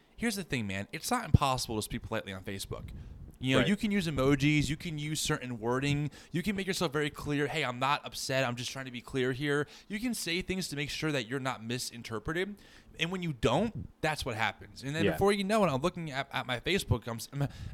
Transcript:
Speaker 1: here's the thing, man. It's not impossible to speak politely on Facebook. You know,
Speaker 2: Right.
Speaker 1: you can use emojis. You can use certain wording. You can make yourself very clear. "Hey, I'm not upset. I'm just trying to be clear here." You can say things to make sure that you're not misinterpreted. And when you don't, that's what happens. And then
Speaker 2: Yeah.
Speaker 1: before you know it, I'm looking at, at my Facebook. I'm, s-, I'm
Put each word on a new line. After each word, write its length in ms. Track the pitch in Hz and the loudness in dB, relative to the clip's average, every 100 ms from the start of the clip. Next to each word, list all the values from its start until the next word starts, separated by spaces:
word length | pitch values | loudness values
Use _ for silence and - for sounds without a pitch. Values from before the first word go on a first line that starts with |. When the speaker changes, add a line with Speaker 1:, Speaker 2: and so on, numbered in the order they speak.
| _ - | _ -4
Speaker 1:
here's 180 | 233 202 | -2 -2
the 80 | |
thing, 220 | 170 131 104 | -2 -2 0
man. 200 | 98 104 | -2 -4
It's 200 | 160 - | -6 0
not 140 | 247 190 | 0 2
impossible 500 | - 139 127 - 110 | 2 2 0 -2 -4
to 60 | |
speak 180 | - 120 | -4 -6
politely 300 | - 110 98 | -4 -6 -6
on 80 | 95 | -10
Facebook. 440 | 98 98 - - - - - - - - | -8 -8 -8 -10 -10 -12 -14 -14 -16 -6
You 120 | 127 | 2
know, 60 | 131 | 4
Speaker 2:
Right. 100 | 135 | 4
Speaker 1:
you 80 | 202 | 2
can 120 | 214 | 2
use 140 | 202 165 | 2 0
emojis. 600 | 135 135 143 147 151 127 | 2 4 6 6 4 4
You 80 | 151 | 0
can 220 | 175 151 | -6 -6
use 220 | 151 156 | -4 -2
certain 380 | - 151 127 117 | 0 0 -2 -2
wording. 520 | 113 127 139 143 147 - - | 0 2 2 2 0 -4 -6
You 100 | 165 | -2
can 140 | 175 196 | 0 -2
make 100 | 190 | -2
yourself 240 | 185 165 | 0 0
very 180 | 147 147 | 2 0
clear. 360 | - 147 147 143 | -2 -2 0 0
"Hey, 160 | 156 | 0
I'm 140 | 131 123 | -2 0
not 240 | 135 143 - | 0 0 -2
upset. 380 | - - 131 127 | -6 -2 2 2
I'm 100 | 123 | 0
just 140 | 120 | -6
trying 140 | 135 131 | -8 -8
to 60 | |
be 80 | 120 | -10
clear 320 | - 135 127 | -4 0 0
here." 360 | 127 147 143 151 - - | 2 2 2 0 -6 -10
You 120 | 208 | -4
can 140 | 247 220 | -2 -2
say 260 | 165 175 | -2 -2
things 260 | 175 185 - | -2 -2 -2
to 60 | 143 | -4
make 140 | 143 | -4
sure 220 | - 156 | -2 0
that 160 | 143 110 | 0 0
you're 100 | 135 | -2
not 240 | 131 110 | -2 -4
misinterpreted. 920 | 113 123 - 120 110 110 - 165 196 202 - - - - | -4 -4 -4 -8 -6 -6 -2 -2 -2 -6 -16 -20 -12 -2
And 120 | 165 | -2
when 120 | 185 | 0
you 80 | 175 | -4
don't, 560 | 131 123 135 226 156 - - | 2 4 4 2 -2 -10 -2
that's 240 | 156 151 131 | -2 0 -2
what 100 | 110 | 0
happens. 480 | 107 - 101 - | 0 0 -10 -10
And 100 | 135 | -4
then 120 | 156 196 | 2 2
Speaker 2:
Yeah. 60 | |
Speaker 1:
before 200 | - 196 | 6 4
you 140 | 202 196 | 4 4
know 180 | 220 | 6
it, 60 | 185 | 6
I'm 120 | 131 | 4
looking 300 | 170 175 160 | 2 0 -4
at, 160 | 135 135 | -4 -4
at 140 | 131 123 | -4 -2
my 120 | 120 | -2
Facebook. 480 | 147 190 - 123 120 | 2 2 4 2 2
I'm, 80 | 117 | -6
s-, 140 | - | -4
I'm 160 | 139 139 - - | -2 -2 -2 -8